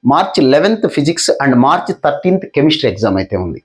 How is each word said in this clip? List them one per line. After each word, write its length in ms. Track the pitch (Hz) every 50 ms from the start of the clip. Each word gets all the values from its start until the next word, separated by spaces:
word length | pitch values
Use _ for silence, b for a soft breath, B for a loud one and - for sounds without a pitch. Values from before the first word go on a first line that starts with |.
| - 120
మార్చి 280 | 139 165 190 190 - - 151 131
లెవెన్త్ 340 | 135 147 170 202 226 214 - 165 -
ఫిజిక్స్ 340 | 151 143 156 170 - - - - -
and 120 | 139 135 127 123 120
మార్చి 280 | 139 165 180 - - - - -
థర్టీన్త్ 420 | 151 143 143 - 180 185 190 - - -
కెమిస్ట్రీ 300 | 147 143 156 156 151 - 120
ఎగ్జామ్ 240 | 98 101 110 104 95 95
అయితే 160 | 95 - 110 92
ఉంది. 180 | 92 87 - - _